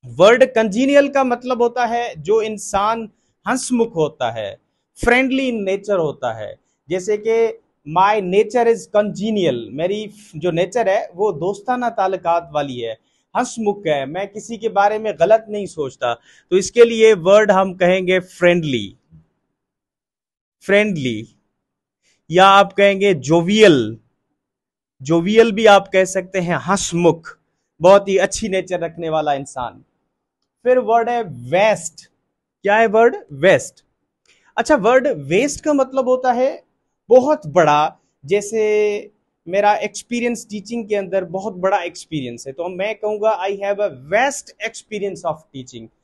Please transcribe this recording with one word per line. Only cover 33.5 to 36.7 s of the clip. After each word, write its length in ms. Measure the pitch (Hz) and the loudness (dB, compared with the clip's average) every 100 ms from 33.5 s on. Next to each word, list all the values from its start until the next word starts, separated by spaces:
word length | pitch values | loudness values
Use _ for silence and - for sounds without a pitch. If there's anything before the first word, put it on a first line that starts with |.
| 143 - _ _ _ _ _ _ _ _ - | 4 0 _ _ _ _ _ _ _ _ -8
अच्छा, 180 | 233 294 | 0 2
वर्ड 320 | 190 262 277 | 4 2 2
वेस्ट 560 | 170 135 180 285 - | -4 -2 0 0 -4
का 100 | 311 | -2
मतलब 360 | 285 262 262 254 | 0 0 -2 -2
होता 220 | 254 254 | 0 0
है 320 | 240 269 - _ | 0 -2 -4 _